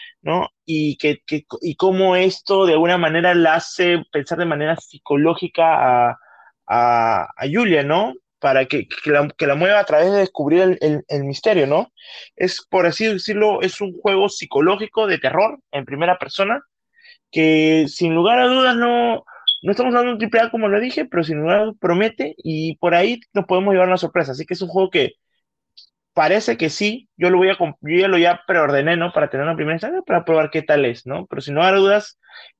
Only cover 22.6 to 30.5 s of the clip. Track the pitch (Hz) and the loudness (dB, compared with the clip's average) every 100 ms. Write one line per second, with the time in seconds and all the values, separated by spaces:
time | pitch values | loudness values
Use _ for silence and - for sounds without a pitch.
22.6 | 160 151 175 170 202 233 - 202 185 185 | -6 -4 0 2 2 -2 -6 -6 -2 0
23.6 | 202 190 185 185 160 175 139 131 160 175 | 2 2 2 2 -2 -2 -4 -6 -8 -8
24.6 | 180 185 190 165 127 - _ _ _ _ | -4 0 0 0 -2 -4 _ _ _ _
25.6 | _ - _ _ _ - 156 202 220 233 | _ -20 _ _ _ 0 2 2 0 -2
26.6 | 160 - 208 233 - _ 175 180 190 190 | -4 -2 -4 -4 -12 _ 0 4 2 0
27.6 | 156 - 147 170 190 180 170 175 - 175 | -4 -6 -4 0 2 2 2 0 -2 0
28.6 | 147 143 151 170 175 170 147 135 147 160 | 2 0 0 -2 -2 -2 -2 -2 -4 -4
29.6 | 151 160 226 359 370 170 160 160 156 | -4 -6 -6 -8 -2 -2 0 0 0